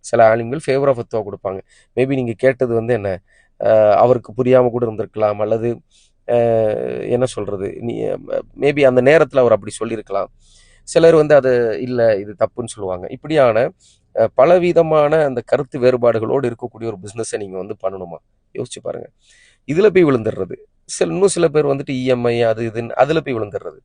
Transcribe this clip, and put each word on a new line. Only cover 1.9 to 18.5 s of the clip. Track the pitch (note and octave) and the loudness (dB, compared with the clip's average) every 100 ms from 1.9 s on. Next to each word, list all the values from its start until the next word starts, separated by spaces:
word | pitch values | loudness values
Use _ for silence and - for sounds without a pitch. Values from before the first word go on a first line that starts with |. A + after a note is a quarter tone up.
| - | -4
Maybe | C3 | -2
நீங்க | C3+ A#2+ A2 | -2 -4 0
கேட்டது | C3 B2+ B2+ | 0 0 -2
வந்து | A#2 A2+ | -2 -2
என்ன, | A#2+ G2+ F2+ _ _ _ _ | -4 -4 -8 _ _ _ _
அ, | - A2 G#2+ | 2 4 4
அவருக்கு | G2+ A#2+ B2 - | 6 4 2 -2
புரியாம | G#2+ B2 B2+ B2 | -4 2 4 4
கூட | A#2 A#2 | 0 -4
இருந்திருக்கலாம், | G#2+ G2+ G#2+ G#2+ G#2 | -4 -8 -2 -2 0
அல்லது, | G#2+ A2+ A2+ A#2 _ _ _ _ - | -2 -2 -2 -6 _ _ _ _ -2
அ, | A#2+ A#2 A2+ A2 A2+ B2 B2 G#2 | 0 2 2 0 -2 -6 -6 -4
என்ன | A#2+ | -2
சொல்றது, | B2+ - G2+ G2+ F#2+ - | -2 -4 -8 -6 -8 -8
நீ, | A#2 A2+ A2 F#2 - - - - | -8 -6 -6 -8 -6 -8 -8 -4
maybe | C#3 D3 | -2 4
அந்த | C3+ B2+ | 4 4
நேரத்துல | B2+ D#3+ C#3+ C#3 | 4 4 4 2
அவர் | B2 | 4
அப்படி | G#2+ G#2 | 2 -2
சொல்லியிருக்கலாம். | - A2+ A2+ - G2 F#2+ _ _ _ _ _ - | -10 -8 -8 -6 -6 -6 _ _ _ _ _ -2
சிலர் | E3+ E3 | 4 6
வந்து | E3 D3+ | 6 6
அது | D3 C3 B2 A#2 G#2 | 4 4 2 0 -2
இல்ல, | B2 B2 A2+ G#2 | -6 0 2 0
இது | G#2 G2+ | -4 -4
தப்புன்னு | A2 - A#2 | -6 -4 -12
சொல்லுவாங்க. | - G2 F2+ F#2 | -10 -8 -8 -10
இப்படியான, | B2+ D3+ D#3 B2+ A2 C#3 _ _ _ _ - | -14 -4 2 2 2 -2 _ _ _ _ -2
அ, | A2 | -2
பலவிதமான | - C#3+ F3+ F3 E3 E3 D#3 D3 D#3+ | 2 4 4 4 2 2 2 2 2
அந்த | C#3+ B2 - | 0 -4 -4
கருத்து | B2+ C#3+ C#3+ | -4 -4 0
வேறுபாடுகளோடு | B2 B2+ A#2+ A#2 A2 C3 B2+ | 2 2 0 0 -2 -2 -2
இருக்கக்கூடிய | A#2 B2 A2+ A2+ | -6 -14 -10 -10
ஒரு | G2+ | -10
பிசினஸை | G2+ A#2 A2 A2+ | -14 -12 -8 -8
நீங்க | G2+ F#2 | -8 -10
வந்து | F#2+ G#2+ | -12 -8
பண்ணணுமா? | F#2+ F#2+ F2+ E2 _ _ _ | -8 -8 -14 -16 _ _ _